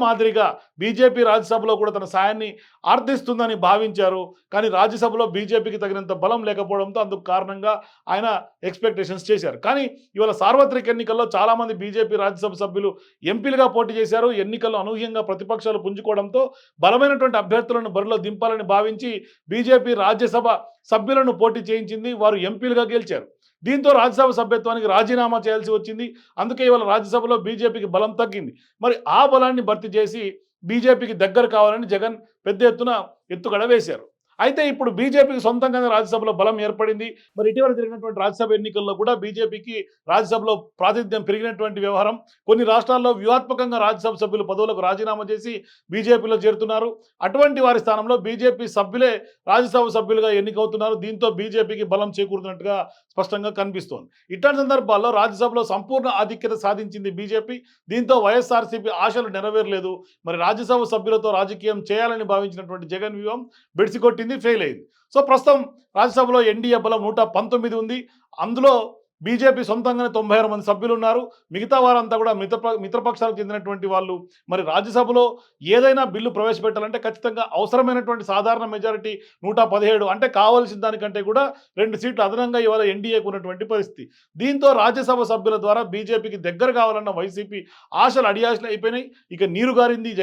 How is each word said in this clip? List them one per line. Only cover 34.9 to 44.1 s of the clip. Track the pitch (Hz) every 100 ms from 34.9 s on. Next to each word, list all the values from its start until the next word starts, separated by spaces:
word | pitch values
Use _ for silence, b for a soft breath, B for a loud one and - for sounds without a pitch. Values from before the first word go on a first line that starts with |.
| 185
బీజేపీకి | 262 285 277 254 226
సొంతంగానే | 240 262 247 240
రాజ్యసభలో | 220 208 226 220 180
బలం | 220 220 214
ఏర్పడింది. | 208 220 214 226 - b 202
మరి | 220
ఇటీవల | 254 262 233
జరిగినటువంటి | 226 226 220 190
రాజ్యసభ | 202 202 226 214
ఎన్నికల్లో | 214 196 202
కూడా | 196 226
బీజేపీకి | 220 208 208 220 214 233 214 - b 156
రాజ్యసభలో | 190 196 226 220 190 - -
ప్రాతినిధ్యం | 185 220 202 220 196
పెరిగినటువంటి | 214 233 202 214 202
వ్యవహారం. | 202 196 208 233 _ b -
కొన్ని | 226 220
రాష్ట్రాల్లో | 226 233 247 247
వ్యూహాత్మకంగా | 202 214 254 254 254 247 233 208
రాజ్యసభ | 202 226